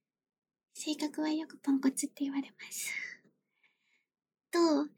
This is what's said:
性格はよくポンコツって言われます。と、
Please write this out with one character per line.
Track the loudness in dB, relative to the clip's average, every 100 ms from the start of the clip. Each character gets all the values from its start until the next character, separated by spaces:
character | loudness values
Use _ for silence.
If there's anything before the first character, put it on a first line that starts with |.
| _ _ _ _ _ _ _
性 | -10 -4 -2
格 | -2 -2
は | 0
よ | 0 -4
く | -6
ポ | 2
ン | 4
コ | 4
ツ | 0
っ | -4
て | -2
言 | -2
わ | -2
れ |
ま | -4 -10 -14
す。 | -8 -8 -8 -10 -14 _ _ _ _ _ _ _ _ _ _ _ _ -2
と、 | 4 6 4 0